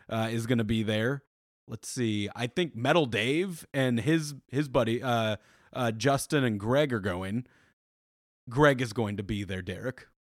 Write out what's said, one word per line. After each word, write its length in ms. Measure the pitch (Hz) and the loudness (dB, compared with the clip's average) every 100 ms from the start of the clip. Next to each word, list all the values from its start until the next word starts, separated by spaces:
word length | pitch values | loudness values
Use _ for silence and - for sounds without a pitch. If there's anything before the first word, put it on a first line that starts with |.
| - | -6
uh, 200 | 110 113 | -4 -2
is 140 | 113 113 | -2 0
gonna 180 | 120 | 0
be 200 | 107 113 | 2 0
there. 400 | 107 107 117 143 - _ _ _ - | 0 0 0 -2 -8 _ _ _ -16
Let's 200 | 113 - | -14 -8
see. 400 | - 117 104 101 - | -2 0 0 -4 -6
I 120 | 120 | -6
think 280 | - 175 110 | -2 -4 -2
Metal 300 | 127 170 139 | 2 4 4
Dave 600 | 104 117 151 196 165 - | 2 0 0 -2 -6 -6
and 260 | 139 131 117 | 0 2 2
his, 320 | 120 165 151 139 - | 2 0 0 -10 -6
his 180 | 127 147 | -4 0
buddy, 340 | 131 113 120 | 2 2 0
uh, 360 | 127 117 110 107 _ _ _ | 0 0 0 -2 _ _ _
uh, 200 | - 120 | -4 -2
Justin 520 | 110 127 139 - 151 | 0 2 2 2 2
and 160 | 127 104 | 2 0
Greg 320 | 104 135 151 | 2 2 2
are 80 | 117 | 0
going. 460 | 95 90 95 113 127 _ _ _ _ _ _ _ _ _ - | -2 -2 -4 -4 -6 _ _ _ _ _ _ _ _ _ -4
Greg 320 | 120 147 131 | 4 4 4
is 100 | 127 | 0
going 240 | 104 107 104 | -2 -2 -2
to 60 | |
be 200 | 98 104 95 | -4 -4 -4
there, 160 | 92 | -6
Derek. 460 | 90 92 120 - - _ | -6 -8 -8 -8 -14 _